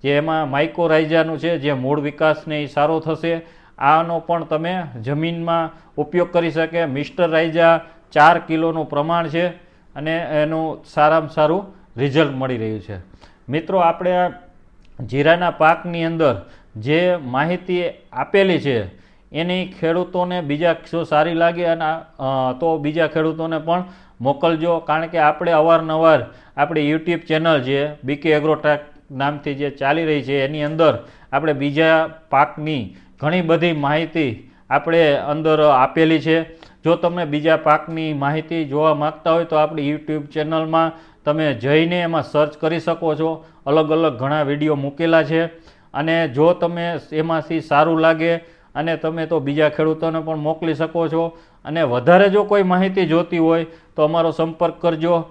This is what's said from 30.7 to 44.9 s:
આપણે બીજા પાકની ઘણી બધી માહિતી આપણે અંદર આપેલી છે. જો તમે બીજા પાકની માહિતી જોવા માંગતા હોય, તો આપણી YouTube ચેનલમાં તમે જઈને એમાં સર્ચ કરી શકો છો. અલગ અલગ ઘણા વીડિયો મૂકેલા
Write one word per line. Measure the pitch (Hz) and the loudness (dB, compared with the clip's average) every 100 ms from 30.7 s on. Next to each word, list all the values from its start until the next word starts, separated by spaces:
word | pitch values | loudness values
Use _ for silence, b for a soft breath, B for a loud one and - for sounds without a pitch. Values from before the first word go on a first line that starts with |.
| 156 160 120 B B B | 2 2 2 B B B
આપણે | 139 156 | -2 0
બીજા | 143 143 143 160 160 160 156 _ | -2 -2 2 4 4 2 -6 _
પાકની | 135 151 - 151 151 95 B B - | 2 2 -2 -6 -6 -8 B B -6
ઘણી | 147 180 | -2 -2
બધી | 165 160 175 | 2 2 2
માહિતી | 156 143 151 160 165 143 107 - b b | 0 0 -2 -2 -2 -4 -4 -14 b b
આપણે | 139 170 165 156 139 | -2 2 2 4 2
અંદર | 110 147 156 156 | -2 -2 0 4
આપેલી | 151 131 131 - 160 160 | 4 4 4 2 2 2
છે. | 147 160 165 B B B | 2 0 -2 B B B
જો | 156 170 | 0 0
તમે | 170 175 | 0 -2
બીજા | 160 147 156 160 | -4 -2 2 2
પાકની | 156 151 151 160 156 | 4 2 0 -8 -6
માહિતી | 147 143 160 156 165 | -4 -2 -4 -4 -6
જોવા | 151 139 156 | -4 0 2
માંગતા | 147 151 156 170 | 2 -2 -4 0
હોય, | 165 | 0
તો | 165 156 | 0 0
આપણી | 151 160 143 | 0 -2 -4
YouTube | 151 151 156 | -4 -6 -8
ચેનલમાં | 143 156 151 160 160 160 165 160 B B | -6 -6 -4 -4 0 0 0 -4 B B
તમે | - 151 156 | -4 0 0
જઈને | 120 123 156 165 180 | -2 0 2 2 0
એમાં | 170 165 | -2 -2
સર્ચ | - 147 151 - | -2 0 0 0
કરી | 160 165 | -2 -2
શકો | 165 165 165 | -2 -2 -2
છો. | 151 160 156 B B - | -2 -2 -4 B B 0
અલગ | 156 156 | 0 2
અલગ | 160 160 120 | 2 0 -2
ઘણા | 135 151 | -4 -2
વીડિયો | 139 143 156 | -2 -2 -2
મૂકેલા | 143 139 | -2 -4